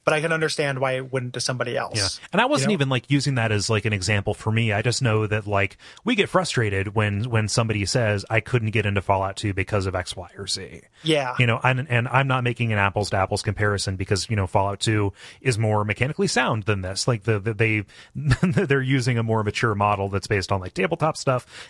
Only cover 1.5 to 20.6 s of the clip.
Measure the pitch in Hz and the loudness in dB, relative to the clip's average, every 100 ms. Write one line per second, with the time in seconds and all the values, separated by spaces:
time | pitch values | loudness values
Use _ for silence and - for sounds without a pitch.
1.5 | 127 120 120 104 107 95 - - 180 247 | -4 -4 -4 -4 -4 -4 -6 -4 0 2
2.5 | 294 135 196 135 127 - 143 135 131 113 | 2 2 0 0 0 0 0 2 0 0
3.5 | 104 95 107 110 104 92 104 98 101 - | 0 2 0 0 -2 0 0 -2 -4 -2
4.5 | 110 117 101 123 - 127 110 107 107 104 | 0 2 0 0 0 2 2 0 -2 0
5.5 | 101 98 - - - 202 247 269 185 175 | 0 0 -2 -20 -8 0 0 2 2 0
6.5 | - 110 98 98 104 104 101 123 113 107 | 0 0 0 0 0 2 0 0 0 2
7.5 | - 113 104 98 131 110 101 - 113 - | 2 0 0 0 2 2 0 0 -2 0
8.5 | 123 110 110 101 98 - 98 95 98 107 | 0 0 0 0 0 2 0 0 -2 -4
9.5 | 98 95 104 95 90 90 - 87 - 95 | -2 -2 -2 -2 -4 -6 -10 -14 -12 -8
10.5 | 95 85 80 - _ 156 156 131 123 123 | -8 -8 -16 -20 _ -2 0 0 0 2
11.5 | 113 123 127 131 120 120 131 135 131 123 | 2 2 0 0 -2 0 0 2 0 -2
12.5 | 120 117 104 98 104 98 101 95 104 - | -2 0 2 2 0 0 0 0 0 -2
13.5 | 98 107 101 - 95 95 98 - 107 92 | 0 0 0 -2 -4 0 -2 0 -2 0
14.5 | 104 98 101 - 107 101 - - - 135 | 0 0 0 0 2 2 -2 -12 -4 -2
15.5 | 110 113 107 104 104 127 156 196 233 247 | 0 2 2 2 0 -2 0 0 2 2
16.5 | 113 104 101 92 98 - 117 117 110 98 | 0 0 -2 -2 -4 0 0 0 0 0
17.5 | 104 113 107 104 - - 131 147 123 185 | 0 0 0 -4 -12 -16 -6 0 2 2
18.5 | 139 170 139 131 135 120 117 113 110 104 | 2 2 2 2 2 2 0 2 0 0
19.5 | - 117 101 104 101 98 98 - 104 92 | 0 0 2 2 2 0 -4 0 -2 0
20.5 | 98 | -2